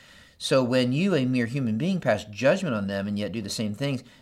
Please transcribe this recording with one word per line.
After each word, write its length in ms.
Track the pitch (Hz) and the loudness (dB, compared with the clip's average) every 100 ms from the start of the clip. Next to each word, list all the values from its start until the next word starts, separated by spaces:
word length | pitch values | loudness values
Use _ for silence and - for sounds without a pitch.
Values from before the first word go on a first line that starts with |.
| - - - - | -20 -20 -20 -10
"So 260 | - 139 | 2 2
when 280 | 120 127 123 | 4 2 2
you, 240 | 139 196 151 | 2 2 2
a 100 | 127 | 2
mere 200 | 127 117 | 0 0
human 320 | 139 117 110 | -2 -2 0
being, 220 | 170 185 | 0 0
pass 260 | 127 104 - | 2 0 -2
judgment 500 | 104 135 190 175 107 | 0 2 2 0 -2
on 120 | 98 | -2
them 200 | 98 101 | -4 -2
and 100 | 104 | -2
yet 140 | 101 | -4
do 100 | 113 | -6
the 80 | 104 | -6
same 240 | - 107 | -4 -4
things, 300 | 104 139 127 - - | -4 -4 -4 -8 -20